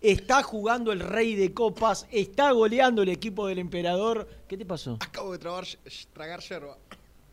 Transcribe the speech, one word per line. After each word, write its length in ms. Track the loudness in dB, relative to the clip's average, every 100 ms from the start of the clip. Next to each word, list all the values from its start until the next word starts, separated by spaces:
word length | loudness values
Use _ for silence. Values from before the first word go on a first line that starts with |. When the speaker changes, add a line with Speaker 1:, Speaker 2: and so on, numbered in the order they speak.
Speaker 1:
Está 420 | 6 4 4 2
jugando 500 | 2 -4 -2 0 0
el 80 | -2
Rey 340 | -2 0 0
de 180 | 2 0
Copas, 540 | 2 0 2 2 2 -2
está 420 | -2 -2 2 4
goleando 500 | 6 4 6 4 4
el 80 | 2
equipo 360 | 0 -4 -4 -4
del 120 | -4
Emperador. 680 | -4 -2 0 0 0 -2 -6 -16 -14
¿Qué 80 | -12
te 80 |
pasó? 320 | -8 -8 -6 -8
Speaker 2:
Acabo 300 | -8 -10 -10
de 60 | -10
trabar, 280 | -10 -10 -10 -16 -18 -18 -20
tragar 260 | -16 -12 -12
yerba, 380 | -12 -12 -12 -20 _ -20 _ _ _